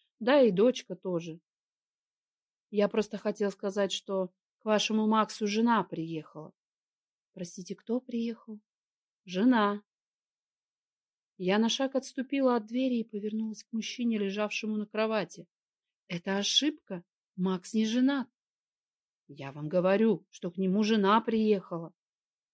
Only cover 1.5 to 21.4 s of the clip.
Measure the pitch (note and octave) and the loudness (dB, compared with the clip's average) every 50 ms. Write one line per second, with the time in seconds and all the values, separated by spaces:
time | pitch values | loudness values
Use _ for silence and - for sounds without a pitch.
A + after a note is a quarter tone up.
1.5 | _ _ _ _ _ _ _ _ _ _ _ _ _ _ _ _ _ _ _ _ | _ _ _ _ _ _ _ _ _ _ _ _ _ _ _ _ _ _ _ _
2.5 | _ _ _ _ G#3 G3+ G3+ F#3+ - A3 G#3 - - F#3+ - G#3+ G3+ - G#3 G3 | _ _ _ _ 0 0 0 2 2 0 -2 -2 -4 -6 -6 -4 -4 -2 -2 -4
3.5 | - - - G3 G3 G#3 G3 F#3 - - - - G3 F#3+ F#3 F3+ _ _ _ _ | -4 -4 -6 -4 -2 -2 -2 -2 -2 -6 -6 -4 -4 -4 -4 -4 _ _ _ _
4.5 | _ _ - G#3+ G#3+ G3 G3+ - G#3+ A3 G#3+ G#3+ A3 A3 G#3 - - - A3 G3+ | _ _ -2 0 0 2 2 0 0 2 2 4 4 2 2 0 -2 -4 -4 -2
5.5 | G3+ A3 A#3 A#3+ A3+ G#3 - - E3+ E3+ D#3+ E3 E3 D#3 D3+ - - D3+ D#3 - | 0 2 4 4 4 2 0 -2 -4 -8 -6 -6 -8 -10 -10 -12 -16 -18 -18 -18
6.5 | - _ _ _ _ _ _ _ _ _ _ _ _ _ _ _ - F3+ F3 F3 | -20 _ _ _ _ _ _ _ _ _ _ _ _ _ _ _ -14 -12 -12 -12
7.5 | - G3 F3+ - F#3+ - _ - A#3 B3+ - - A#3+ A#3 A3+ A#3 A3+ - - A3 | -12 -12 -12 -12 -12 -10 _ -4 -4 -4 -4 -4 -6 -4 -4 -6 -6 -10 -14 -16
8.5 | G#3+ G#3 _ _ _ _ _ _ _ _ _ _ _ _ _ F3+ F3+ F#3 A3+ B3+ | -16 -16 _ _ _ _ _ _ _ _ _ _ _ _ _ -6 -2 2 4 4
9.5 | B3 A3 G#3 G3+ G#3 G#3 - _ _ _ _ _ _ _ _ _ _ _ _ _ | 6 6 4 2 0 -2 -8 _ _ _ _ _ _ _ _ _ _ _ _ _
10.5 | _ _ _ _ _ _ _ _ _ _ _ _ _ _ _ _ _ - F3+ F#3 | _ _ _ _ _ _ _ _ _ _ _ _ _ _ _ _ _ -4 -2 0
11.5 | G3+ G#3+ A3+ A3+ - - C4+ C4 C4+ C4 C4 - - C#4 B3+ - C#4 C#4 C4 B3+ | 2 2 2 2 0 -2 -2 -2 -2 -4 -6 -6 -8 -8 -6 -4 0 2 2 2
12.5 | A#3+ A#3 G#3+ A3 A#3 B3+ C4 B3+ B3 A3+ A3 - G#3+ G3+ G#3 G#3+ G#3+ A3 A3 A3 | 2 0 -2 -4 -2 -2 0 0 0 -2 -4 -4 -6 -8 -6 -4 -4 -4 -4 -6
13.5 | G#3 - - _ A3+ A3 G3+ - - B3+ A#3+ A#3 A3 G#3 G3+ G3 G3 G#3 G#3+ G#3 | -8 -12 -12 _ -6 -6 -6 -6 -6 -4 -2 0 0 0 -2 -2 -2 -2 -4 -4
14.5 | - - A3+ G#3+ G#3+ G#3+ G#3 - - G#3+ A3 A3 A3 G#3 E3+ - - - - _ | -4 -4 -4 -4 -4 -4 -6 -4 -2 -2 -2 0 0 -2 -4 -6 -8 -16 -20 _
15.5 | _ _ _ _ _ _ _ _ _ _ _ - F3 E3+ - G3 G3 G3+ G3 - | _ _ _ _ _ _ _ _ _ _ _ -10 -10 -6 -4 -4 -2 -2 0 0
16.5 | - - C4+ D#4 D#4 - _ - F#3+ F3 - _ _ _ _ _ _ F#3 F3+ F#3+ | 0 2 2 0 -2 -4 _ -12 -12 -12 -14 _ _ _ _ _ _ -2 0 0
17.5 | F#3 F3+ - - - A3 A3 G#3+ A3+ B3+ B3+ C#4 C#4+ C4+ - - _ _ _ _ | 0 -2 -4 -2 0 0 0 2 2 2 2 2 2 0 -2 -6 _ _ _ _
18.5 | _ _ _ _ _ _ _ _ _ _ _ _ _ _ _ - C#3 C#3+ C3+ C#3 | _ _ _ _ _ _ _ _ _ _ _ _ _ _ _ -20 -16 -14 -12 -12
19.5 | C#3 D3 D3+ D3+ F3+ F3+ F3 F#3+ G3 G3+ A3 A3+ F#3+ D#3 - _ - - F#3+ F3 | -10 -8 -6 -2 0 2 4 4 4 6 6 4 4 2 -2 _ -14 -10 -10 -8
20.5 | - F#3+ F#3+ F#3 F#3 G#3+ G#3+ G#3 A3+ G#3+ G3 G3 G#3+ A#3 - A#3 A3+ A3 | -4 -2 0 0 2 2 2 4 4 4 4 4 4 4 2 2 0 2